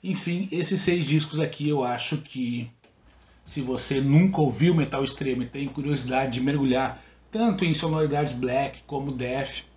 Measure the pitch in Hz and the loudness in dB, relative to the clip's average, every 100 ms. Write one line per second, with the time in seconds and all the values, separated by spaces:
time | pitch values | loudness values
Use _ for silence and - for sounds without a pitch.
0 | 185 160 170 175 196 165 165 190 - 175 | -4 -4 -2 -2 -2 -4 -2 0 2 2
1 | 143 151 - 151 160 - 147 143 123 123 | 2 2 2 -2 -4 -2 0 0 0 -2
2 | - 143 - 131 120 120 120 _ _ _ | -4 -6 -6 -6 -4 -4 -8 _ _ _
3 | - - - - - 147 127 123 - 135 | -20 -20 -20 -20 -10 -6 -4 -4 0 0
4 | 139 147 190 170 143 107 170 165 143 135 | 6 6 6 4 0 4 4 4 2 -2
5 | 135 - 131 123 123 139 139 147 143 139 | -4 -2 -2 -2 -4 -6 -6 -4 -2 -2
6 | 123 127 135 120 131 143 135 127 131 - | 0 0 0 0 0 2 2 2 0 -4
7 | - - - 220 233 - 175 151 160 156 | -18 -20 -8 0 2 2 0 0 0 0
8 | 151 147 147 123 127 131 139 - - 143 | 2 2 0 -2 0 0 -2 -6 -8 -6
9 | 139 123 123 131 135 - - | -4 -4 -4 -4 -6 -8 -14